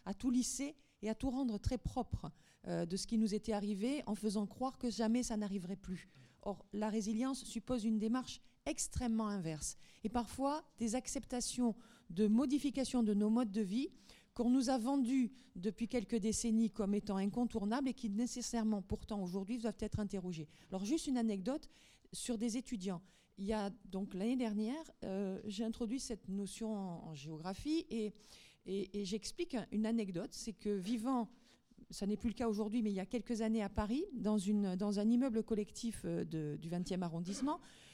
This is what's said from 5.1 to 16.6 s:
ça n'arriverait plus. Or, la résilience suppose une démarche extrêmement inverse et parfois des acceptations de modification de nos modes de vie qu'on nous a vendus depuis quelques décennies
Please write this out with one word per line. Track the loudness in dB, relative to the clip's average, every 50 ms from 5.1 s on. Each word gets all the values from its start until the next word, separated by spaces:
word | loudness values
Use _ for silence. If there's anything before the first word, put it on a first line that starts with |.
| 4 2
ça | 2 0 0
n'arriverait | -2 -2 -2 -2 -2 -4 -4 -6
plus. | -6 -6 -8 -8 -8 -8 -14 -20 -20 -20 -20 -20 -8
Or, | -6 -6 -6 -6 -8 -8
la | -4 -2 -2 0
résilience | 0 0 0 0 0 0 0 0 -2 -4 -6
suppose | -8 -8 -6 -2 0 0 0 2
une | 2 2 2
démarche | 2 2 0 0 -2 -4 -10 -14 -16 -20 -20 _ _
extrêmement | -4 -2 -2 -4 -2 0 0 2 2 2 2 2 0
inverse | 0 -2 -2 -2 -4 -4 -6 -8 -8 -10 -16 -20 -10 -6
et | -6 -2
parfois | 0 0 -2 -2 -2 0 0 0 0 -2 -4 -10 _ -2
des | 0 0 0
acceptations | 0 -2 -2 -4 -6 -4 -2 -2 -2 -2 -2 0 2 2 2 2 0 -6 -18 -20 -20 -16 -4
de | 2 4 6
modification | 6 8 6 6 4 4 2 2 0 0 0 0 2 4 4
de | 4 6 6
nos | 6 6 6
modes | 6 4 4 2
de | 2 0
vie | 0 2 0 0 0 -2 -4 -12 -20 -20 -20 -20 -20 _ _
qu'on | 2 4 6
nous | 6 6 6 4
a | 4 4
vendus | 4 4 4 4 4 4 4 4 4 2 0 -6 -18 -16 -10
depuis | -4 -2 -2 -2 -2 -2 0
quelques | 0 0 0 2 0
décennies | 2 2 2 2 2 2 4 4 6